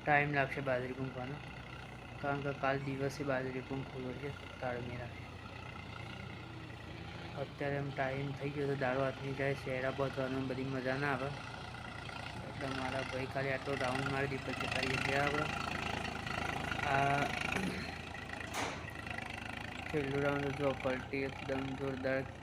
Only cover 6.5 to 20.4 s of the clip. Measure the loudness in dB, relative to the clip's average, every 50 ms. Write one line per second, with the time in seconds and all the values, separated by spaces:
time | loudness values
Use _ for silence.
6.5 | -10 -10 -10 -10 -10 -10 -10 -10 -10 -10 -10 -8 -8 -8 -8 -8 -4 -4 -6 -6
7.5 | -4 -2 0 0 2 2 0 -2 0 0 0 0 2 0 -2 -2 -2 -2 -2 -2
8.5 | 0 0 2 2 2 2 4 2 4 4 4 2 2 0 -4 -4 0 2 2 2
9.5 | 2 0 0 -2 -2 0 2 0 2 2 0 0 2 0 0 2 2 0 0 0
10.5 | 0 0 0 0 0 0 0 0 2 2 2 2 2 2 0 -2 -4 -4 -8 -8
11.5 | -8 -8 -8 -8 -8 -8 -8 -8 -8 -8 -8 -6 -6 -6 -6 -6 -6 -6 -6 -6
12.5 | -4 -2 -2 -2 -2 0 0 0 0 0 0 0 0 -2 -2 0 0 0 2 2
13.5 | 2 0 0 0 0 2 2 2 2 2 2 2 4 4 2 2 0 -2 -2 -2
14.5 | -2 0 0 0 2 2 2 2 2 2 4 4 4 6 6 6 4 4 2 2
15.5 | 0 0 0 0 0 0 0 0 0 0 0 -2 -2 -2 -2 -2 0 0 0 0
16.5 | 0 0 0 0 0 2 2 6 6 8 8 8 6 6 4 2 2 0 0 2
17.5 | 2 2 2 0 0 -2 -4 -4 -4 -6 -6 -6 -6 -6 -6 -6 -6 -6 -6 -4
18.5 | -2 -2 -2 -2 -2 -4 -6 -6 -6 -6 -6 -6 -4 -4 -4 -4 -6 -6 -6 -6
19.5 | -6 -6 -6 -6 -6 -6 -6 -2 0 0 2 2 2 4 4 4 4 4